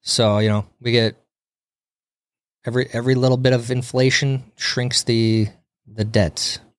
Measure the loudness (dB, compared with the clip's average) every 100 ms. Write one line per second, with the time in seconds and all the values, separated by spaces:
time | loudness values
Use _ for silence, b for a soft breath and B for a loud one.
0 | -4 0 2 2 2 0 -4 _ -2 0
1 | 0 -4 _ _ _ _ _ _ _ _
2 | _ _ _ _ _ _ -4 -4 -4 -4
3 | 0 2 2 2 2 0 0 -4 -2 0
4 | 2 2 0 -4 -6 _ -6 -4 -2 -2
5 | 0 2 2 2 0 -4 _ _ _ -6
6 | -2 0 0 -2 -8 -8 _